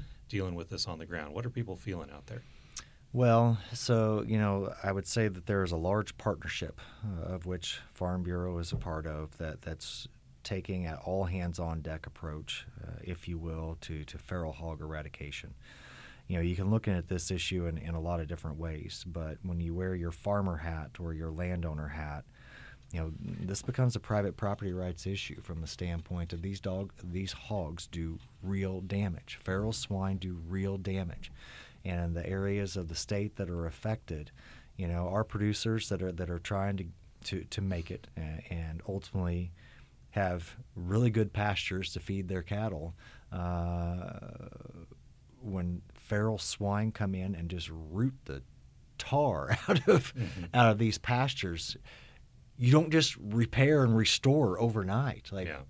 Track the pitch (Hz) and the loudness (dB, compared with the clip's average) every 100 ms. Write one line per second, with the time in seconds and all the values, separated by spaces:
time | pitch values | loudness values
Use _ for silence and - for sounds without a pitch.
0 | - - - 104 95 87 82 95 - 80 | -12 -14 -6 -2 -2 -4 -6 -6 -4 -6
1 | 80 85 76 78 120 127 117 90 - 87 | -6 -6 -6 -4 -4 -4 -4 -6 -6 -6
2 | 71 73 - 120 - - - - - - | -6 -12 -12 -12 -12 -18 -14 -12 -12 -16
3 | - 123 123 113 117 113 - 117 - 117 | -4 4 8 10 8 6 0 -4 4 6
4 | 110 107 110 110 104 98 98 - 98 98 | 6 4 4 4 6 4 0 -2 0 0
5 | 92 - 110 92 87 101 90 85 87 104 | 2 4 2 2 2 4 4 2 4 4
6 | 104 - - 87 - - - - - - | 2 -2 -2 -2 -2 -4 -6 -8 -16 -10
7 | 110 90 82 90 90 90 - - - - | -6 -4 -4 -4 -2 -4 -4 -8 -10 -2
8 | 90 90 87 87 90 87 85 - 85 80 | 0 0 0 0 0 0 -2 -2 -2 -4
9 | 78 78 78 - 80 76 - 78 - - | -2 -4 -6 -6 -6 -6 -8 -8 -8 -10
10 | - - - - - 95 87 92 87 78 | -12 -16 -20 -16 -6 -4 -2 -2 -2 -4
11 | - 95 92 92 87 85 82 80 76 78 | -2 0 0 0 -2 -2 -2 -2 -4 -8
12 | - - 85 76 - - - - - - | -10 -10 -8 -8 -8 -10 -10 -12 -10 -8
13 | - 90 - 85 82 80 80 80 - 78 | -6 -6 -4 -4 -4 -4 -4 -6 -6 -8
14 | 76 80 - 90 80 73 82 78 76 78 | -8 -10 -8 -4 -4 -4 -6 -6 -6 -6
15 | 73 - 73 - - - - - - - | -8 -10 -10 -10 -12 -14 -18 -18 -18 -18
16 | - - - 90 85 90 95 110 - 92 | -18 -14 -4 0 2 2 4 4 4 0
17 | 85 90 - 92 - 92 85 80 82 82 | 0 -2 0 -2 0 0 0 -2 -2 -2
18 | 82 85 78 85 80 76 82 78 - - | 0 0 -2 -4 -6 -4 -4 -4 -6 -10
19 | 90 85 80 76 92 85 85 85 92 92 | -8 -6 -4 -4 -2 -2 0 0 0 0
20 | 85 82 101 101 95 82 82 80 76 - | -2 -2 0 2 2 0 -2 -4 -6 -6
21 | 85 80 80 78 90 90 82 76 76 76 | -4 -4 -4 -2 0 0 0 -2 -4 -4
22 | 76 73 - - - - - - - 85 | -6 -6 -10 -18 -20 -18 -18 -20 -8 -4
23 | 80 80 - - 90 98 - 127 127 117 | -2 -4 -6 -4 -4 -2 -2 2 2 2
24 | - 107 98 - 101 101 101 90 90 85 | 0 2 2 0 -2 0 -2 -2 -2 -4
25 | 95 98 - - - 82 80 - 90 85 | -4 -4 -4 -10 -8 -6 -6 -4 -4 -2
26 | 85 87 85 85 95 98 98 92 98 - | -2 -4 -4 -4 -4 -4 -4 -4 -4 -8
27 | 90 87 95 - - 107 80 87 - 85 | -6 -4 -4 -6 -4 -4 -2 -6 -8 -6
28 | 82 82 - - 92 98 95 95 92 101 | -4 -6 -10 -10 -4 0 0 -2 -2 0
29 | 101 85 - - - 92 107 113 - 98 | 0 -2 -8 -8 -2 0 0 -2 -2 0
30 | 95 95 92 87 82 95 98 98 95 95 | 0 0 -2 -6 -4 -2 -2 -2 -2 -2
31 | 87 - - - - - - - 95 87 | -2 -6 -10 -14 -16 -18 -18 -10 -4 0
32 | 85 82 85 95 98 101 98 92 85 82 | 0 0 0 0 2 2 0 -2 -4 -4
33 | - 104 104 - 95 87 82 - 110 110 | -2 -2 -2 -2 -4 -2 -2 -2 -2 -2
34 | - 80 76 - - - - - 90 85 | -4 -6 -6 -14 -20 -20 -14 -6 -2 0
35 | 87 98 110 104 104 104 90 90 - 95 | 2 2 2 2 2 2 2 0 0 -2
36 | 92 85 87 87 - 101 98 95 87 - | -2 -2 -2 -2 0 0 2 0 -4 -10
37 | - - - 95 - - 98 87 85 98 | -18 -14 -6 -4 -4 -2 0 0 -2 -8
38 | - - 78 78 - 85 80 80 - 98 | -8 -6 -4 -6 -4 -4 -4 -6 -4 -6
39 | - 98 87 87 87 - - - - - | -4 0 0 0 -2 -8 -18 -20 -20 -20
40 | - - 95 90 82 - - - 87 104 | -6 0 2 0 -4 -12 -14 -8 0 4
41 | 120 110 104 - 104 98 - 95 92 95 | 6 4 2 2 0 0 -2 -2 -4 -6
42 | - 98 90 95 85 101 110 87 82 85 | -4 -2 -2 -2 -2 -2 -2 -2 -6 -8
43 | - - - 95 87 87 85 87 87 90 | -16 -20 -10 -4 -2 0 0 0 0 -2
44 | 90 - - - - - - - - - | -4 -8 -12 -12 -12 -14 -14 -16 -18 -20
45 | - - - - 117 95 87 87 87 - | -20 -20 -20 -12 -4 -2 0 -2 -6 -16
46 | - 104 110 107 - - 101 101 110 - | -2 2 2 2 -2 -2 2 2 2 2
47 | 101 95 95 90 85 87 78 80 78 90 | 0 0 -2 -2 -2 -4 -6 -8 -4 2
48 | 127 131 - 69 - - - - - - | 2 0 -6 -10 -10 -18 -20 -20 -16 -12
49 | - 143 147 85 67 - - 180 - 185 | 0 2 4 2 2 2 4 4 8 6
50 | - - 98 90 87 123 120 107 113 104 | 4 -2 -4 -4 0 8 8 8 4 2
51 | - 123 135 - 95 82 - - - - | 0 2 2 0 -4 -4 -6 -8 -14 -20
52 | - - - - - - 123 151 160 160 | -20 -20 -20 -20 -18 2 8 8 8 6
53 | 143 - 104 110 113 - 135 151 127 113 | 6 2 0 2 4 6 8 8 8 8
54 | 107 - 135 147 120 90 117 110 95 107 | 6 6 6 6 6 4 2 2 2 2
55 | 139 - - 98 87 71 67 | 2 -2 -6 -4 -4 -6 -8